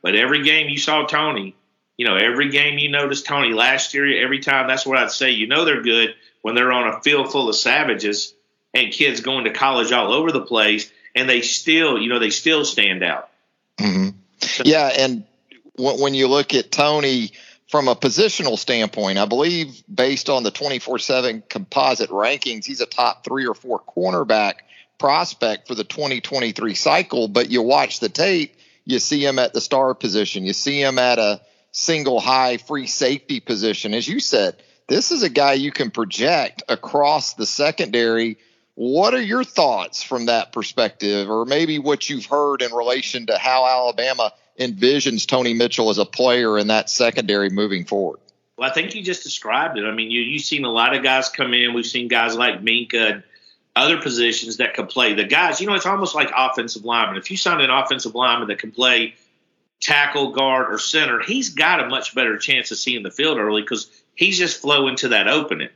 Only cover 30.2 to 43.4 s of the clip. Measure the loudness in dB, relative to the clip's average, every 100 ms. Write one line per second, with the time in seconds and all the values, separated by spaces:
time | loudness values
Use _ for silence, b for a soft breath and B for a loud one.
30.2 | -2 -2 -4 -4 -2 0 0 2 2 4
31.2 | 2 0 b b b -4 0 0 2 0
32.2 | 4 4 4 0 -4 -6 -4 0 0 0
33.2 | -4 -8 -4 -2 0 -2 -2 -4 -2 -4
34.2 | 0 2 2 -2 b b -2 -2 0 0
35.2 | 0 2 2 2 -2 -4 -4 -4 -6 0
36.2 | 2 2 0 -8 -4 -4 -2 2 4 2
37.2 | -2 -6 -6 0 -2 0 -2 0 2 0
38.2 | -2 -6 b b b -8 -2 2 2 0
39.2 | -2 -2 -2 2 2 2 -4 -10 -6 -4
40.2 | 0 0 0 -6 -6 -2 -2 0 -2 -2
41.2 | -2 -2 0 0 0 -2 -2 -2 -2 -8
42.2 | -2 0 0 0 -2 -2 -2 -2 -4 -8
43.2 | -2 -2